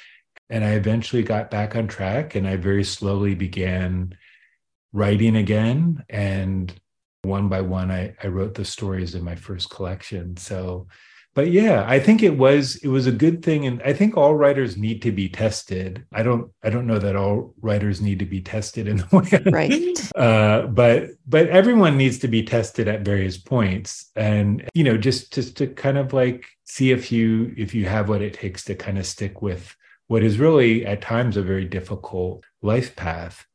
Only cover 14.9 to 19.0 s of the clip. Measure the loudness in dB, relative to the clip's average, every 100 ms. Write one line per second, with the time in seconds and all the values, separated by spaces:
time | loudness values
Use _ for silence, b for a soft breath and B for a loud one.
14.9 | -2 -2 -2 -4 -2 -2 -2 -8 -8 -6
15.9 | -10 -10 -4 0 0 -4 _ -4 -2 -2
16.9 | 0 0 -2 0 -2 -4 _ -2 -2 0
17.9 | -2 -2 -2 -4 -6 -6 -8 -8 -8 -4
18.9 | -4